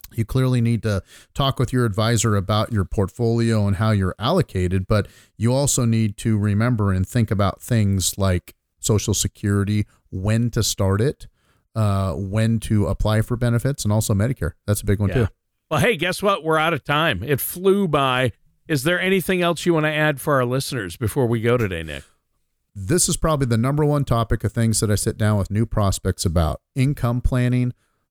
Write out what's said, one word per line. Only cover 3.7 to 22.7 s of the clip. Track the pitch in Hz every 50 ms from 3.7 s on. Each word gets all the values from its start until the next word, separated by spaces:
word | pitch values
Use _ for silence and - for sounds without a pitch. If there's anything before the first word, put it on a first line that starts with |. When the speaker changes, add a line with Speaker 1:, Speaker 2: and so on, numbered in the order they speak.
| 98
Speaker 1:
how | 87 110 110
you're | 110 101 95 92 - -
allocated, | 104 131 180 185 - - - 95 90 87 92 95 92 -
but | 110 104 98 - - - - _ _
you | - 104 120 127
also | 135 143 135 - - 123
need | 117 113 113 110 107 104 -
to | - 120 110 104
remember | 101 107 101 101 113 123 127 104 104 101 95
and | 92 95
think | - - 127 110 -
about | 110 95 101 95 - -
things | - - 120 113 104 98 98 95 - - - -
like | 98 95 90 85 - - - _ _ _ _ _
Social | - - 107 98 - - 98
Security, | - - 101 - - - 104 101 101 98 98 107 107 104 - _ _ _ _
when | - 95 92 107 110 113 120 117
to | - 120 98
start | - - - 101 95 98 98
it, | 113 147 - - - - _ _ _ _ _ _ _ _ -
uh, | 113 107 101 98 98 95 95 73
when | 69 101 95 98 110 110 113 113 110
to | - - 110 104 98
apply | 80 98 - - 107 107 110 107
for | - 123
benefits, | 117 123 120 117 117 - 135 143 - -
and | 107 104
also | 110 - - 107
Medicare. | 98 104 131 139 - - - - _ _
That's | - 101 -
a | -
big | 104 101 98
one, | 104 95
Speaker 2:
Yeah. | -
Speaker 1:
too. | 135 110 87 - _ _ _ _ _ _ _
Speaker 2:
Well, | 156 -
hey, | 170 247 233
guess | 147 170 180 175 - 190
what? | 208 196 160 151
We're | 160 156 156
out | 156 170 165
of | 135 -
time. | - 143 147 165 165 113 87 107
It | 143 143 123
flew | - - - 175 185 196 190 202 202
by. | 170 147 143 139 131 127 127 131 120 - _ _ _ _ _ _
Is | - 160 135 120
there | 165 180 175
anything | 180 190 196 190 - - 190 180 175
else | 170 170 - -
you | 175 170
wanna | 156 151 156
add | 151 151 151 156 147 131
for | - 160 143
our | 131 127
listeners | 120 127 135 - - 147 120 98 87 85
before | - 117 107 - - 127
we | 113 120 113
go | 107 117 120
today, | 123 113 95 90 82 82
Nick? | 78 71 69 - - _ _ _ _ _ _ _ _ _ _ _ _